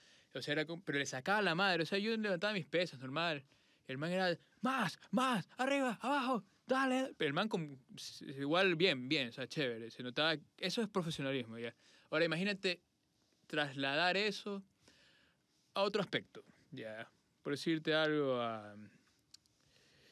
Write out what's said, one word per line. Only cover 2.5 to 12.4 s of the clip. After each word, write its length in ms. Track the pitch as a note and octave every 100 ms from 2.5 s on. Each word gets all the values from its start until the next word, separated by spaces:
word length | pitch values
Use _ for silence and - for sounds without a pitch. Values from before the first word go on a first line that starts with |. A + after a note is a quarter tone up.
mis 140 | G#3 C#3
pesas, 320 | E3 F3 C3
normal. 420 | C3 D3 E3+ D3 C3+ _ _ _ -
El 100 | C3
man 140 | E3
era, 240 | F#3 F#3 E3 _ _
"Más, 380 | B3 C4 F3+ - -
más, 360 | A3 B3+ A3 - -
arriba, 420 | C4 C#4 B3+ F#3+
abajo, 420 | A#3+ C#4+ B3+ A#3 - _ -
dale". 480 | C4 C4 B3+ C4 -
Pero 120 | D3+
el 40 |
man 160 | D3+ A3
como, 300 | G3 D3+ C3+ - -
s-, 260 | - - -
igual 480 | C#3 C#3+ E3+ F#3+ E3
bien, 320 | F#3 C3+ B2+
bien, 200 | D3+ A#2+
o 40 |
sea, 140 | C#3+ B2
chévere. 420 | D#3+ C3 A2+ A#2
Se 120 | -
notaba, 340 | B2 B2 D#3 D3+ - -
eso 240 | F#3 A#3
es 60 | G#3+
profesionalismo, 680 | G3 E3 D3+ C3+ C3+ A2+ A2+
ya. 160 | A#2 - - - -
Ahora, 160 | D#3 E3
imagínate 560 | D#3+